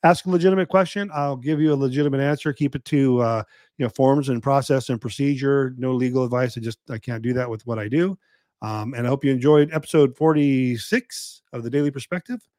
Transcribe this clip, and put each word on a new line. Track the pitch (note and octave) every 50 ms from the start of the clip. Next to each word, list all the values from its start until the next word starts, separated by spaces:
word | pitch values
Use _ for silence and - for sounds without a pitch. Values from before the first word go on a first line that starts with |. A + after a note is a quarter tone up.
| -
ask | E3+ F3+ - -
a | F#3
legitimate | F3+ F3 E3 F#3+ F#3+ F#3+ F3+ -
question. | - F#3+ F#3+ E3+ - G3+ G3+ G3+ D#3
I'll | D3 C#3+ C#3+ C#3 B2+
give | A#2+ C#3+ D#3 D3
you | D#3 D#3
a | D3
legitimate | C#3 C3+ C3 B2+ C#3 D3 D3 C3+ C3+
answer. | C#3 C#3+ D3+ C#3+ - D#3
Keep | C3+ - D3 C#3 -
it | C#3 _
to, | - - C#3+ C#3 C3+ B2+ B2
uh, | A#2+ A2+ A2+ A2 G#2+ _ _ _ _ _ _ _
you | C#3
know, | A2+
forms | - - C3+ C3 C3+ D3 C#3 C3+
and | B2+ A#2 -
process | C#3 C#3 C#3 B2+ - D3 C3+ B2 -
and | C3 A2+
procedure. | - A#2+ - - C#3 C#3+ C#3+ C3 C3+ C#3 C#3 C#3 C3+ C3 C3 B2+
No | B2+ C3 B2+
legal | B2 B2+ B2+ B2 C3 C3
advice. | A#2+ A#2+ B2 B2+ A#2+ - A#2+
I |
just, | A2+ A#2 A2 _ _ -
I | B2+ A2+
can't | - - A#2+ A2+ A2
do | A#2+ B2
that | B2+ B2+ B2
with | A2+ G#2+ _
what | A#2+ A#2 A2
I | G#2 G#2+
do. | A#2+ D#3 F3 F#3+ F#3+ - _ _ _ _ _ _ _ _
Um, | - A2 A2 A2 G#2+ A#2 C3
and | A#2+ A#2+
I | A#2+
hope | C3 C#3 -
you | C#3
enjoyed | C3+ B2+ A#2+ D3 D3+ D3 D3 D3+ D#3+
episode | D#3 D3 - - D#3+ C#3+ C3+ B2
forty-six | _ D3+ D#3+ D#3+ D3+ D3 C#3+ C3+ B2+ C3 B2 A#2+ A2+ - - G3+ B3 B3 _ - - - - - _ _ _
of | - B2+ A#2
The | A#2
Daily | A#2+ C#3+ D3 C#3+
Perspective. | C#3 C#3 B2 _ F3 F3+ - - B3 B3 _ _ _